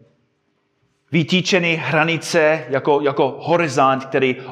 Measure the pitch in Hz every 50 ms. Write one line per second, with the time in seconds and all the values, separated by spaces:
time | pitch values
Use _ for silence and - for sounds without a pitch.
0 | _ _ _ _ _ _ _ _ _ _ _ _ _ _ _ _ _ _ _ _
1 | _ _ 139 170 151 - 185 180 175 - 202 180 170 170 165 160 135 131 156 156
2 | 156 160 165 151 - - - 170 151 151 156 160 - 127 135 131 131 156 147 143
3 | 147 139 131 147 147 131 123 - - 147 165 170 170 151 120 147 135 135 135 127
4 | 123 - - 135 135 127 123 - - -